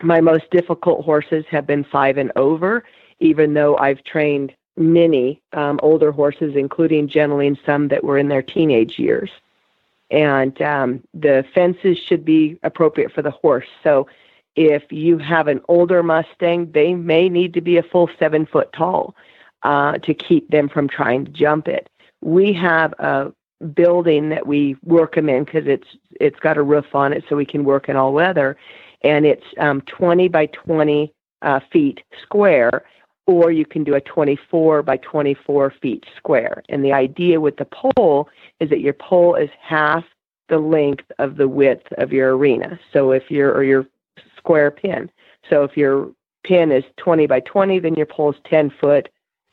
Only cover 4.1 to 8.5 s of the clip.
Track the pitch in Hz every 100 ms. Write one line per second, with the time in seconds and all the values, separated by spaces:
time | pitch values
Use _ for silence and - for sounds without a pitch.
4.1 | 160 151 143 135 - _ - 160 170 165
5.1 | 147 127 151 _ - 147 143 151 160 151
6.1 | 143 143 139 156 139 135 - 165 156 147
7.1 | 156 147 143 143 139 - 147 147 139 -
8.1 | 139 143 139 131